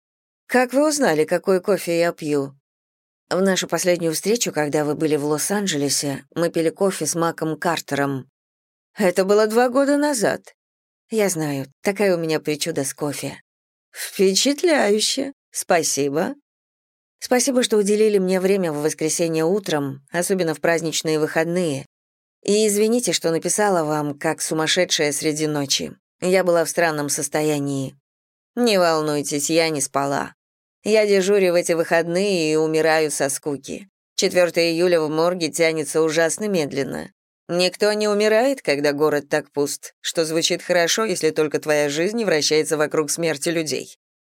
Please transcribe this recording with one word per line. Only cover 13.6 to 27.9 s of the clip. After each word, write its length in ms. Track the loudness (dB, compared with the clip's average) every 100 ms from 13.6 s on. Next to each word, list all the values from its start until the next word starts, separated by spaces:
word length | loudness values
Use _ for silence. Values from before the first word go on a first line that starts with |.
| _ _ _
«Впечатляюще! 1400 | -14 -8 0 2 2 0 0 0 2 2 0 -2 -4 -8 -12 _
Спасибо». 840 | -10 0 0 0 -2 -2 -2 -4 -6 _ _ _ _ _ _ _ _
«Спасибо, 440 | -2 0 2 0
что 140 | 2 2
уделили 420 | 2 4 4 4
мне 200 | 2 0
время 320 | 2 2 0
в 100 | -2
воскресенье 640 | -2 -2 -2 0 -2 0
утром, 640 | 0 0 -2 -2 -4 -8 -6
особенно 420 | -4 -2 0 0
в 80 | 0
праздничные 580 | 0 0 -2 -4 -2 0
выходные. 640 | 0 0 0 0 -2 -4 -10 _ _ _ _ _
И 240 | 0 2 2
извините, 440 | 2 2 2 0
что 200 | -2 -2
написала 520 | -2 -2 0 2 2
вам, 340 | 0 -2 -2 -4
как 240 | -4 -4
сумасшедшая 720 | -4 -2 0 0 0 0 0
среди 360 | 0 -2 -2 -2
ночи. 500 | -2 -2 -2 -4 -12 _ _
Я 220 | 0 2
была 220 | 4 2 0
в 40 |
странном 400 | 0 0 0 -4
состоянии». 840 | -4 -4 -2 0 0 -2 -4 -6